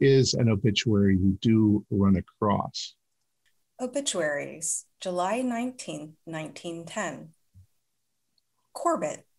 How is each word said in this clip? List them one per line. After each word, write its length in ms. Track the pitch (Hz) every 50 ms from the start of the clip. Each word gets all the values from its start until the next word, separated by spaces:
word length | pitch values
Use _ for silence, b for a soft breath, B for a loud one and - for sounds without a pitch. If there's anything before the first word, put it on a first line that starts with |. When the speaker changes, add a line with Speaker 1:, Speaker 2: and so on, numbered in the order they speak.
Speaker 1:
is 320 | 143 139 135 135 127 127 -
an 160 | - 120 113
obituary 680 | 110 101 - 113 101 - - 117 107 101 101 98 95 92
you 200 | 92 98 95 95
do 440 | - 117 113 110 110 107 104 101 101 -
run 280 | - 101 98 98 98 90
across. 760 | 98 - _ _ 110 104 101 - - - - - - - - _ _ _ _ _ _ _ _ _ _ _ _ _ _ _ _ -
Speaker 2:
Obituaries, 1040 | 254 247 247 285 277 285 - 190 160 151 147 143 139 135 139 156 160 - - - - _ _ _
July 400 | - 185 180 180 180 190 214 247
nineteenth, 760 | 262 254 240 233 240 254 254 - - - 160 151 151 156 156 _ _ 170
nineteen 580 | 160 156 156 151 - - - 175 170 170 170
ten. 440 | 165 - 220 202 165 139 151 160 160 _ _ _ _ _ - - _ _ _ _ _ _ _ _ _ _ _ _ _ _ _ _ _ _ _ _ _ -
Corbett, 520 | - - 339 330 226 170 151 - - - _ _